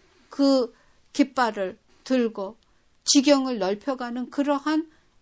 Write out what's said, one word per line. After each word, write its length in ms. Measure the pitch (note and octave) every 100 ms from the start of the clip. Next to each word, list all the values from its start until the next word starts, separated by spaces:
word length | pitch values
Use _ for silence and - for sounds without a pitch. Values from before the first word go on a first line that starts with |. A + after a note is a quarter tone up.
| _ _ _
그 440 | - C#4 C4+ A3+ - _ _ _
깃발을 680 | - C#4 - A#3 G#3+ F#3+ G#3 _ _
들고 540 | - C4 A#3 A3 G3 A3+ _ _ _ _
지경을 540 | - C#4+ C4+ C#4 C4 A#3+
넓혀가는 720 | F#3 G#3 - B3+ A#3+ A#3+ B3
그러한 600 | - C#4+ C#4 D4+ D#4 D#4+ _ _ _